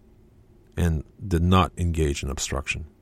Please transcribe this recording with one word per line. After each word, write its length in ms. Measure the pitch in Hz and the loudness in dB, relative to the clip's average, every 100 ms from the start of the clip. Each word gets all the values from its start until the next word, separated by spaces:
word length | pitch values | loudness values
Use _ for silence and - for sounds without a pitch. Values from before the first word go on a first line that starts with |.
| _ - - - - - - - | _ -20 -20 -20 -20 -20 -12 -2
and 260 | 85 80 - - 104 | 0 0 -4 -12 -4
did 160 | 85 | 0
not 280 | 87 95 87 - | 4 4 4 0
engage 460 | 87 80 78 71 | -2 0 0 -2
in 60 | 69 | -6
obstruction. 560 | 67 - 69 67 69 78 _ | -6 -6 -6 -6 -8 -12 _